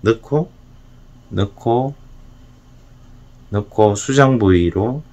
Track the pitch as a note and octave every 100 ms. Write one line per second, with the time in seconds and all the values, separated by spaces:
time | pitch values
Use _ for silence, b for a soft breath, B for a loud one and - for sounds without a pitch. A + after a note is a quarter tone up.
0 | G#2 A2+ - D3 E3+ - - - - -
1 | - - - - G2+ - - A#2+ C3+ C#3
2 | - - - - - - _ - - -
3 | - - - - - G#2 G#2 - G#2+ G#2
4 | - C3+ C3+ B2+ G2+ F#2 F2 E2+ G#2+ C3+
5 | D#3